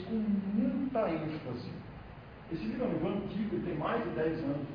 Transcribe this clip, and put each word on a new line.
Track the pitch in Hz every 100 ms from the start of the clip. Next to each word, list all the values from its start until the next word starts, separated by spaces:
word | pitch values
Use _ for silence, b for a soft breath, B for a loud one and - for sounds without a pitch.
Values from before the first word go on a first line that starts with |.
| -
com |
muita | 220 214 196 196 214 254 285 262 240 190
ênfase. | 160 156 156 131 110 - - - - - - - - -
Esse | -
livro | 220 254
é | 208
um |
livro | 160 196
antigo, | 208 - 214 214 -
ele | 175
tem | 151
mais | 156 160
de | 175
dez | 160 160 160
anos | 135 143 -